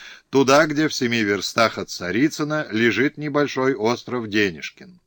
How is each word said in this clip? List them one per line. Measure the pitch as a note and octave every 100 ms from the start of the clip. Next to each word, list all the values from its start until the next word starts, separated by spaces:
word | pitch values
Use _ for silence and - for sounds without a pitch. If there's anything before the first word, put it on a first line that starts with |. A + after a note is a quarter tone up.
| - - _
туда, | C3+ C3 C#3+ D#3+
где | D3 D3+
в |
семи | - B2 A#2
верстах | G#2 G2+ - - A2 G#2+
от | F#2
Царицына | - F2+ G2+ D3+ - D3+ D3+ C#3+
лежит | G#2+ A#2 G2+ D3 -
небольшой | D3 C#3+ C#3 C3+ C3 A2+
остров | G#2+ A#2 - B2 A2
Денежкин. | G#2 G2 D2+ - - - -